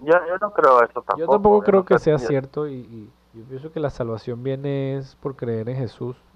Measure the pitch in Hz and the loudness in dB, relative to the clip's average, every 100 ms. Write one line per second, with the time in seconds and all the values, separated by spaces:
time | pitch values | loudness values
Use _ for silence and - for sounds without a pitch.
0 | 143 175 170 190 208 185 147 123 117 120 | 2 2 2 -4 -4 2 6 6 4 0
1 | - 147 160 202 208 208 202 190 185 120 | -4 -4 2 4 6 4 4 2 4 2
2 | 160 151 151 139 135 147 151 131 113 113 | 2 0 0 -2 -2 -8 -8 -10 -14 -18
3 | 104 _ _ 113 123 131 160 160 143 - | -20 _ _ -20 -18 -16 -12 -6 -6 -4
4 | 117 110 - 120 131 135 143 139 135 135 | -6 -6 -8 -8 -6 -6 -4 -4 -4 -6
5 | 135 _ 143 127 120 113 110 131 117 - | -10 _ -12 -8 -6 -4 -6 -6 -8 -8
6 | 123 123 _ | -10 -12 _